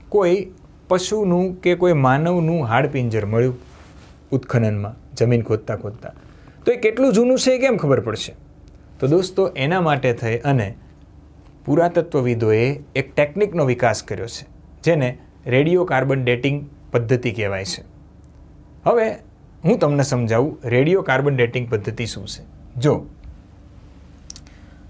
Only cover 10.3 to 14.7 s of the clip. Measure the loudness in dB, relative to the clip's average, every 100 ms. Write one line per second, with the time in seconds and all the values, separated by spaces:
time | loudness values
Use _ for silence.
10.3 | -2 0 0 0 -8 -18 -20 -20 -20 -20
11.3 | -20 -20 -10 -2 2 2 0 0 0 0
12.3 | 0 2 4 2 -2 -6 -6 -4 -2 0
13.3 | 0 -2 0 0 0 0 -2 -6 -10 -10
14.3 | -14 -18 -20 -20